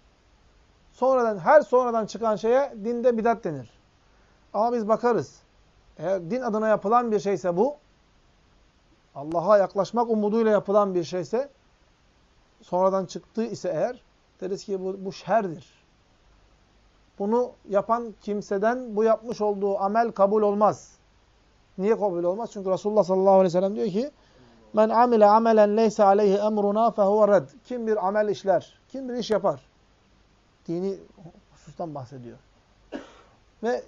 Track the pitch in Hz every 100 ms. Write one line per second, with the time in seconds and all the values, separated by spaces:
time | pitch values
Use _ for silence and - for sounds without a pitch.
0 | _ _ _ _ _ _ _ _ _ _
1 | 254 262 233 202 175 302 - 254 247 226
2 | 208 196 226 208 226 254 277 233 202 240
3 | 247 233 226 226 185 143 120 _ _ _
4 | _ _ _ _ _ 202 233 240 208 214
5 | 240 214 135 - _ _ _ _ _ -
6 | 156 196 165 247 240 208 220 208 196 233
7 | 240 208 185 196 180 175 254 294 _ _
8 | _ _ _ _ _ _ _ _ _ _
9 | _ 139 147 165 170 208 185 202 180 226
10 | 233 220 208 226 220 208 - 202 202 180
11 | 156 180 170 226 285 _ _ _ _ _
12 | _ _ _ _ _ _ - 180 190 190
13 | 185 175 - - 226 196 180 156 214 254
14 | _ _ _ _ 185 190 - 190 185 196
15 | 190 - - 214 196 151 - _ _ _
16 | _ _ _ _ _ _ _ _ _ _
17 | _ _ 202 233 247 - - 202 202 233
18 | 233 196 - 208 175 202 214 254 254 208
19 | 220 220 226 202 208 202 202 196 196 220
20 | 233 - 196 214 208 202 208 147 - _
21 | _ _ _ _ _ _ _ - 196 208
22 | 202 175 175 196 233 214 190 180 208 214
23 | 175 190 190 190 185 175 196 220 226 185
24 | 277 - _ _ - _ _ 214 220 220
25 | 247 233 208 214 226 220 208 208 226 208
26 | 196 202 208 196 214 214 202 208 226 214
27 | 196 214 202 196 135 - _ 247 220 214
28 | 180 214 208 190 196 170 - _ _ 262
29 | 262 247 214 208 185 139 - _ _ _
30 | _ _ _ _ _ _ - 170 190 180
31 | 165 _ 165 202 _ _ - - 170 143
32 | 123 135 120 - _ _ _ _ _ -
33 | - - _ _ _ _ 220 247